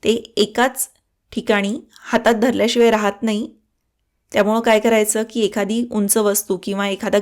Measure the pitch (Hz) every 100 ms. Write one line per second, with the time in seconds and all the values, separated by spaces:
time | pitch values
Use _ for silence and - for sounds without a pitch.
0 | 208 226 - - 214 233 262 262 - _
1 | _ _ _ - 226 208 196 262 - -
2 | - 233 226 220 254 196 220 240 233 220
3 | 208 202 220 214 247 - _ _ _ _
4 | _ _ _ - 202 226 226 220 220 220
5 | 214 220 226 233 202 214 196 226 240 214
6 | 202 220 208 202 - 185 202 196 202 196
7 | 214 202